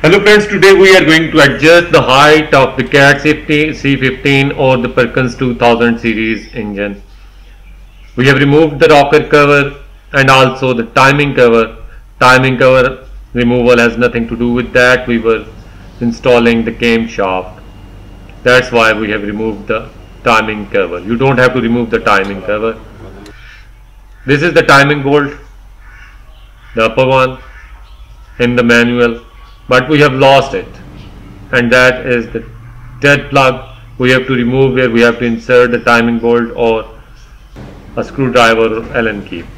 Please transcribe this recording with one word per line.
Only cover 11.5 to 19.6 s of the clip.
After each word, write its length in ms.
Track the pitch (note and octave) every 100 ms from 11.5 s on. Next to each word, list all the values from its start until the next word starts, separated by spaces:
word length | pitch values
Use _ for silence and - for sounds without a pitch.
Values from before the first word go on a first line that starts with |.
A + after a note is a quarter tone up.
| A#2 A2+ - - - - -
Timing 400 | B2+ C3 C3 B2
cover 520 | C3+ C3 B2+ C3+ - - -
removal 440 | A#2 A#2+ B2 A#2+ A#2+
has 200 | A#2 A2+
nothing 280 | A#2+ A#2+ A2+
to 80 | A#2
do 160 | A#2+
with 180 | A#2+ A#2
that. 340 | B2+ B2 B2+ B2
We 140 | A#2
were 260 | A2 A2+ G2+ - - - - -
installing 640 | A#2+ A#2 C3+ A#2+ A#2 A#2
the 80 | A2+
camshaft. 880 | A2 A#2 A#2 A2+ - G2 F#2 F#2 - - - - - - - - -
That's 280 | B2+ B2+ B2+
why 220 | A#2+ A2+
we 180 | G#2+ G#2+
have 120 | G#2+
removed 440 | G2+ G#2 A2 G2+